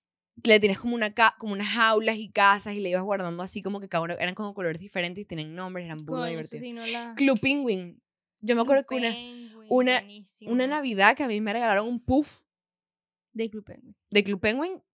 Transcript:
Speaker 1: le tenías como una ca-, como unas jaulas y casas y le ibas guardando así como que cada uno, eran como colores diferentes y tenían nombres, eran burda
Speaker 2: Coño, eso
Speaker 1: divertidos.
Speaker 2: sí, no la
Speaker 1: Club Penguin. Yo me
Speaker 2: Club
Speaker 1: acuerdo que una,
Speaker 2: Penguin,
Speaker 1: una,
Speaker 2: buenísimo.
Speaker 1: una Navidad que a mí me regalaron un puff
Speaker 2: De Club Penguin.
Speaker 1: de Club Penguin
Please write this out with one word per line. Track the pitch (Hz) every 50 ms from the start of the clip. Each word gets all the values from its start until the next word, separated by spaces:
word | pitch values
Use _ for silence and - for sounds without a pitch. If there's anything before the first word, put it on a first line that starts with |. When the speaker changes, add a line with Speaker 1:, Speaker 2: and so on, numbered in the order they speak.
| _ _ _ _ _ _ _ - -
Speaker 1:
le | 226 214 214
tenías | 208 208 196 -
como | - 240 240
una | 233 220 208 214
ca-, | - 233 220 - -
como | - 220 202
unas | 196 208 202
jaulas | 202 240 233 220 226 214 220 220 226 214
y | 220 196
casas | - 214 202 202 196 208 - 214 208
y | 208
le | 202 180
ibas | 175 185 185
guardando | 202 202 196 185 175 170 170 180
así | 190 - 214
como | 185 190 202 202
que | 196 185
cada | - 170 165
uno, | 165 170
eran | - - 175 180
como | - 214 202 196
colores | 202 185 170 156 160
diferentes | 180 202 - 190 175 175 180 180
y | 208
tenían | - 180 160 151 156 160
nombres, | 175 185 185 185 180 175
eran | 170 160 156
burda | 156 147 - 254 240 -
Speaker 2:
Coño, | 165 160
eso | - 214 -
Speaker 1:
divertidos. | 226 240
Speaker 2:
sí, | 247 240
no | 233 226 226
la | 226 233 233 233 233
Speaker 1:
Club | 220 277 269 269 208
Penguin. | - 269 269 285 277 247 208 185 180 175 170 _ _ _ _ _ _ _ _ _
Yo | - 214 240
me | 233
Speaker 2:
Club | 233
Speaker 1:
acuerdo | 247 277 269 277 277
que | 262
una, | 254 240 233
Speaker 2:
Penguin, | 233 240 240 247 240 240 240 233 214 220 220 214
Speaker 1:
una, | 233 254 254 254 254 247
Speaker 2:
buenísimo. | 196 202 208 208 202 - - - 220 202
Speaker 1:
una | 233 247 254 262
Navidad | 294 302 285 262 226 190 190 208 240
que | - 302
a | 254
mí | 214 208
me | 220 208 202
regalaron | 226 240 226 202 196 214 233
un | 247 233 -
puff | - 254 277 294 - - - _ _ _ _ _ _ _ _ _ _ _ _ _ _ _ _ _ _
Speaker 2:
De | - 220 226 226
Club | 202 214 202
Penguin. | - - - - - - _ _ _
Speaker 1:
de | - 208 208
Club | 196 202 185
Penguin | - 214 220 262 302 359 381 330 - _